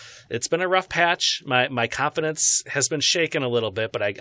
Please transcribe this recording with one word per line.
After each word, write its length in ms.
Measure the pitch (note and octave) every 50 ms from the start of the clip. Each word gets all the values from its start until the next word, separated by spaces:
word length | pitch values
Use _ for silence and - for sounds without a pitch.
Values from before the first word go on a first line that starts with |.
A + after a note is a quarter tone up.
| - - - - - -
it's 160 | - A#2 -
been 140 | - E3 E3+
a 80 | F#3 F3+
rough 220 | F#3 F#3 F#3 -
patch. 520 | - E3+ F3 E3+ F3 - - - - - -
My, 220 | C#3+ B2+ B2 B2+ C3+
my 180 | C3 A#2+ A#2
confidence 760 | A#2+ - - C3+ D3+ - E3 D#3 D#3 D#3 - - - - - -
has 200 | - - C#3 C3
been 140 | - D#3+ D3
shaken 420 | C#3 - - F3 D#3+ D3+ - D3+
a 60 | C3+ B2
little 220 | A#2+ A#2 A2+ G#2+
bit, 220 | G2 A2 A2 A2+
but 100 | - A#2+
I, 60 | G#2 G#2 G2+ -